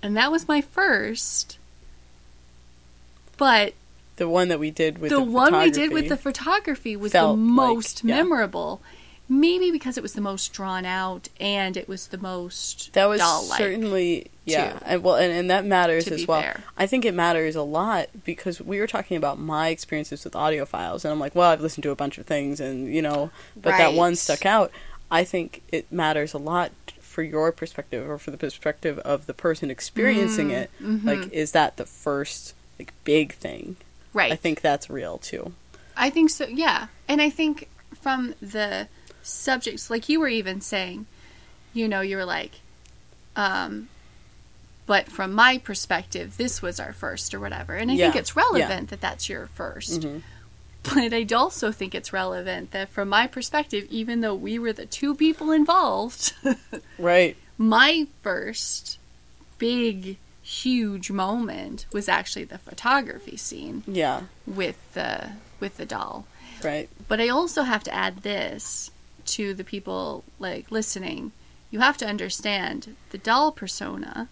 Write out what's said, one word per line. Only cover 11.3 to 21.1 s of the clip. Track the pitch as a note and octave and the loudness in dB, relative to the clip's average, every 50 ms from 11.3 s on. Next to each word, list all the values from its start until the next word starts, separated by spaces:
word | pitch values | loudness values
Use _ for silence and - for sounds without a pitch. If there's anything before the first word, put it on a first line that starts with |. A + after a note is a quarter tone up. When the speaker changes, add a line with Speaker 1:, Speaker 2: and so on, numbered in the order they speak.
| - - | -12 -6
Speaker 1:
and | - G3+ G3+ G3+ G3 F#3+ F#3 F#3 | -4 -2 0 0 0 -2 -2 -4
it | - - | -6 -8
was | F#3+ F#3+ - - | -10 -10 -10 -12
the | - F#3 | -10 -10
most | G3 F#3 F#3 F3+ F3 F3+ - - - - - - - - - | -8 -6 -6 -6 -8 -8 -10 -8 -8 -8 -8 -8 -10 0 2
Speaker 2:
That | G3 G3 | 4 6
was | G#3 G#3 G#3 | 6 6 6
Speaker 1:
doll-like, | F3 E3+ D#3+ D#3 - - - - | 6 6 6 4 2 0 0 0
Speaker 2:
certainly, | G#3 G3+ F#3 A3 A3 G#3+ G3 F#3+ F3+ F3 E3+ - - - - - - | 0 0 0 -2 -2 0 2 2 2 2 0 -2 -4 -10 -20 -14 -4
yeah. | - D#3 D3+ C#3+ D3+ - | 0 0 0 0 0 -4
Speaker 1:
too, | - - | -8 -4
Speaker 2:
And, | - F3+ F3+ E3+ | -2 -2 2 4
well, | F#3 E3+ | 4 6
and, | B2 F3+ F3+ | 6 6 4
and | E3+ F3 F3+ F3+ | 4 0 2 4
that | F3+ G3+ F#3+ | 2 2 4
matters | G3+ G3 F#3 F3+ E3+ E3 E3 E3 | 4 4 4 6 6 4 2 2
Speaker 1:
to | - E3 | 0 -2
Speaker 2:
as | D#3 | -4
Speaker 1:
be | E3+ | 0
Speaker 2:
well. | E3+ D#3+ D#3 | 2 2 2
Speaker 1:
fair. | - C#2 - - - - - - | 2 -2 -4 -8 -10 -14 -2 -2
Speaker 2:
I | - | 0
think | D4 - B3+ A#3+ | 2 2 2 2
it | A#3 F#3 | 2 2
matters | F3 E3+ E3+ E3+ E3 D#3+ D#3+ D#3 | 4 2 4 4 4 2 0 0
a | D#3+ D3 | -2 -4
lot | D3 D3+ D#3+ F#3 A3 A3+ F3+ D#3 - - A3+ - | 0 0 0 0 2 0 0 -2 -4 -8 -12 -8
because | - E3+ - - F#3+ E3+ - | -8 -8 -6 -6 -6 -6 -6
we | - - G3 G3+ | -8 -6 -4 -4
were | G#3 A3 | -4 -2
talking | - F#3+ G3 - F#3 | -2 -4 -4 -2 -2
about | D#3+ D3+ C#3+ C#3 C#3 | 0 0 -2 -2 -2
my | D3 D#3 D#3 D3+ D#3+ D#3+ | -4 -4 -2 0 0 0
experiences | E3 D#3 - - - D3+ D3+ - - C#3+ - | 0 -2 -4 -6 -6 -6 -6 -6 -10 -10 -12
with | - - | -10 -4
audiophiles, | - D3 D#3 D#3 D3 C#3 - - - F2 E2+ F2 - - | 0 0 0 2 0 -2 -4 -4 -6 -4 -4 -4 -4 -2
and | D#3 | -2